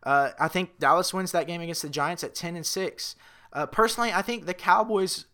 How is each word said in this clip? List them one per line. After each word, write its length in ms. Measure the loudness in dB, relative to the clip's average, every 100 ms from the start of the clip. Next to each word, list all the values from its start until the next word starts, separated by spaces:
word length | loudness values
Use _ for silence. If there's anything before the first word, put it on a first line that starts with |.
Uh, 280 | 4 2 2 0
I 80 | 0
think 320 | 0 -4 0
Dallas 340 | 4 4 4
wins 180 | -2 -2
that 160 | -2 -2
game 140 | -6
against 220 | -6 -6
the 60 | -6
Giants 340 | -2 -2 -2
at 100 | -8 -6
ten 200 | -8 -6
and 100 | -4
six. 500 | -4 -4 -6 -12 -12 -20 -20 -12
Uh, 120 | -6 -4
personally, 460 | 2 2 4 0
I 100 | 0
think 240 | -2 -4 -6
the 80 |
Cowboys 720 | -4 2 4 4 2 0 -2 -10